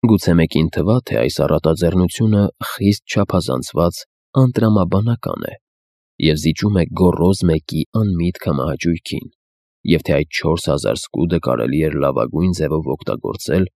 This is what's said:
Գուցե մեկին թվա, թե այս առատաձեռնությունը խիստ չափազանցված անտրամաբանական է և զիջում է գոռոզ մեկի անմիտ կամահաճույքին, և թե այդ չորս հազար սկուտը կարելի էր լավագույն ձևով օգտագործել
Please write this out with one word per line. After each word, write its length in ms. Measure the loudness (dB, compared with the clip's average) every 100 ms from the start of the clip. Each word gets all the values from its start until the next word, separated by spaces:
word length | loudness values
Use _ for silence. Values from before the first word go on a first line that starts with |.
Գուցե 300 | 4 2 4
մեկին 340 | 2 2 2 0
թվա, 280 | 0 0 0
թե 180 | 0 -2
այս 200 | -2 0
առատաձեռնությունը 1040 | 0 2 2 2 0 2 0 0 2 2 2 _
խիստ 400 | -12 0 0 0 _
չափազանցված 880 | -2 0 0 0 -4 -4 0 0 0 -16 _ _ 2
անտրամաբանական 1040 | 2 4 2 2 2 0 0 -2 -4 -8
է 120 | -8 -12 _ _ _ _ _ _
և 180 | 0 2
զիջում 380 | 0 0 2 2
է 80 | 0
գոռոզ 500 | 2 2 4 2 2
մեկի 400 | 2 0 -2 -6 -2
անմիտ 460 | -2 0 0 -2 -2
կամահաճույքին, 880 | -4 -2 -2 -4 -2 -4 -4 -10 -10 _ _ _ _ _ 0
և 160 | 0
թե 120 | 2
այդ 160 | 0 0
չորս 300 | -4 -2 -2 0
հազար 340 | -2 -2 -4
սկուտը 400 | -6 -4 -2 0
կարելի 400 | -2 -2 -2 0
էր 140 | 0 0
լավագույն 560 | 0 0 -2 0 0
ձևով 360 | 0 -2 -2 -4
օգտագործել 760 | -6 -6 -6 -6 -8 -2 0 -2